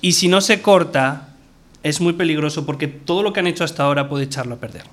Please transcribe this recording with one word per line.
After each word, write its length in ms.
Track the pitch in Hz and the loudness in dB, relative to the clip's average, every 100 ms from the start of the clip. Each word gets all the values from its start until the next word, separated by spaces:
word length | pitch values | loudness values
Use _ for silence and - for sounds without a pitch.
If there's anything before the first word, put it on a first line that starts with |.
y 120 | 180 | 0
si 160 | 170 175 | 2 4
no 120 | 190 | 4
se 220 | 190 202 | 4 2
corta, 680 | 208 185 165 139 131 147 - - _ _ _ - | 6 4 4 0 0 -2 -12 -20 _ _ _ -8
es 180 | 151 147 | -6 0
muy 120 | 170 | 0
peligroso 520 | 170 170 151 151 156 | 2 0 0 -2 -4
porque 220 | 143 139 147 | -6 -4 -6
todo 380 | 139 - 180 | -6 -4 -2
lo 80 | 208 | 0
que 80 | 196 | 0
han 80 | 175 | -2
hecho 160 | 170 | -2
hasta 180 | 170 170 | -4 0
ahora 260 | 143 143 139 | 0 0 -2
puede 160 | 143 | -4
echarlo 300 | 135 139 123 | -4 -6 -8
a 40 | 117 | -10
perder. 260 | 113 - - | -12 -14 -20